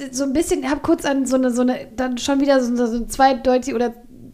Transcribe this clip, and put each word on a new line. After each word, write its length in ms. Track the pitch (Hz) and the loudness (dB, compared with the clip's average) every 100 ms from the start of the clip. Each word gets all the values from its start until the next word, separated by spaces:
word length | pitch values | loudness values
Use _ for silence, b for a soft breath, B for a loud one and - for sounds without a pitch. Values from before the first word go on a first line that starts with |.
| 277 | -10
so 100 | 254 | -4
ein 80 | 277 | -2
bisschen, 360 | 269 339 359 262 | 0 0 -2 -2
hab 120 | 294 | -4
kurz 220 | - 330 | 0 0
an 220 | - 277 247 | 2 0 0
so 100 | 262 | 2
eine, 140 | 254 | 2
so 100 | 240 | 2
eine, 240 | 247 214 - | 0 -2 -8
dann 220 | - 254 247 | -6 -4 -4
schon 240 | - 277 | -2 0
wieder 220 | 285 269 | 4 2
so, 120 | 240 | 2
so 100 | 240 240 233 | 0 -2 -2
eine 100 | 226 | -6
zweideutig 680 | - 269 254 254 254 247 | 2 4 4 2 0 0
oder 180 | 233 240 233 - - - | -4 -4 -6 -20 -20 -20